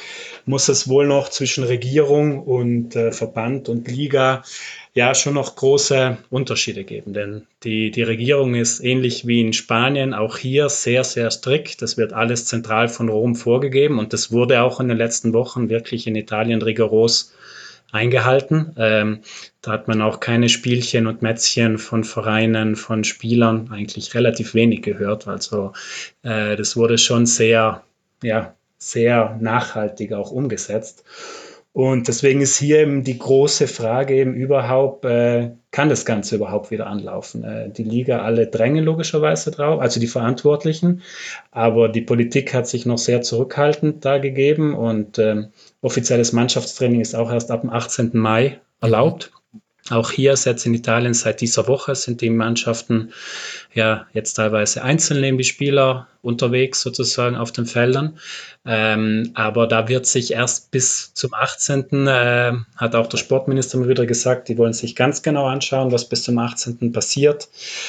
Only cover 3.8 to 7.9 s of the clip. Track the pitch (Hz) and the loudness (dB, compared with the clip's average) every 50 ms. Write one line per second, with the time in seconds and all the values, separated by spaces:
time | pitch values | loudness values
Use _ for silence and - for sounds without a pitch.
3.8 | 117 127 120 139 147 139 139 135 131 131 131 117 - - - - - - - - | -4 -6 -6 -4 -2 0 2 2 4 2 2 0 -6 -12 -16 -14 -14 -14 -16 -18
4.8 | - - - 123 120 127 135 - - 143 143 139 131 - - - 135 135 143 139 | -20 -4 0 2 2 4 2 2 0 0 -2 -2 -2 -4 -4 0 2 4 4 4
5.8 | - - 139 131 127 127 117 - - _ 127 135 131 - 113 - - 113 107 101 | 4 2 2 2 2 0 -2 -6 -8 _ -4 -4 -2 -2 -2 -4 -4 -4 -6 -8
6.8 | 95 - 107 104 - 101 98 104 104 101 104 107 - _ _ _ - 117 110 110 | -12 -12 -12 -12 -12 -8 -8 -6 -6 -8 -10 -12 -16 _ _ _ -6 -4 -2 -2
7.8 | 110 107 | -2 -2